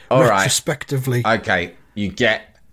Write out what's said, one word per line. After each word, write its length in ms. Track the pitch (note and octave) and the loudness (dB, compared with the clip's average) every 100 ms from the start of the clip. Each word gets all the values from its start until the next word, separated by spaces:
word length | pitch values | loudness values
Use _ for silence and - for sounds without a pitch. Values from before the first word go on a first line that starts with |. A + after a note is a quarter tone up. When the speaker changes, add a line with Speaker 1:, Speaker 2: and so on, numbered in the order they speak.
| - | 0
Speaker 1:
All 100 | B2+ | 2
right. 80 | B2+ | 4
Speaker 2:
retrospectively. 920 | G2 G2 - - D3 - C#3 C3 A#2+ A2 | 2 2 0 -2 -6 -6 -4 -2 -2 0
Speaker 1:
Okay, 480 | A2+ - F#2 F2 - _ | 0 0 -2 -2 -10 _
you 140 | - G2+ | -6 -6
get, 480 | F#2 A#2 G#2+ - _ - | 0 0 0 -6 _ -20